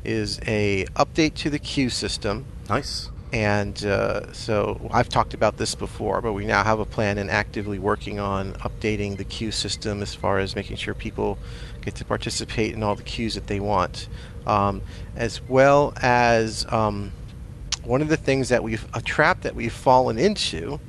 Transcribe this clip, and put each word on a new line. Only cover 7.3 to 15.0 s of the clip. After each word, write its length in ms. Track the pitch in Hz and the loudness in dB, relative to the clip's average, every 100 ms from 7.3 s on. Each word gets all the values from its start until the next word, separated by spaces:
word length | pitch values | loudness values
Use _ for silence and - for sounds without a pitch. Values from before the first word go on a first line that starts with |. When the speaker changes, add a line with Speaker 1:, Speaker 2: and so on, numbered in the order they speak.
| 104 101 113 104 101 | 0 0 -4 -4 -2
Speaker 1:
working 420 | 98 104 - 101 | 0 0 -2 -4
on 340 | 101 98 95 | -2 -2 -4
updating 640 | - 107 - 110 107 101 98 | -6 -6 -2 -2 0 -2 -4
the 60 | |
queue 280 | 98 - 113 | -6 -4 -4
system 500 | 104 104 - 110 101 | -2 -4 -4 -2 -2
as 140 | 101 - | -4 -2
far 240 | 98 98 | 0 2
as 160 | 98 104 | 0 -4
making 220 | - 104 | -6 -6
sure 180 | - 101 | -6 -6
people 420 | 110 - 104 101 - - - - | -6 -2 -2 -2 -8 -10 -10 -8
get 140 | - - | -8 -8
to 100 | - | -4
participate 680 | 123 - - 110 - 110 | -2 -2 -4 -4 -2 -2
in 80 | 113 | 0
all 140 | 107 98 | -2 -2
the 80 | |
queues 320 | - - 113 107 | -4 -4 -4 -4
that 100 | - | -4
they 120 | 101 | -4
want. 480 | 101 98 90 - - - - - - | 0 2 2 -2 -10 -12 -12 -8 2
Um, 340 | 104 101 98 - - | 4 4 0 -8 -10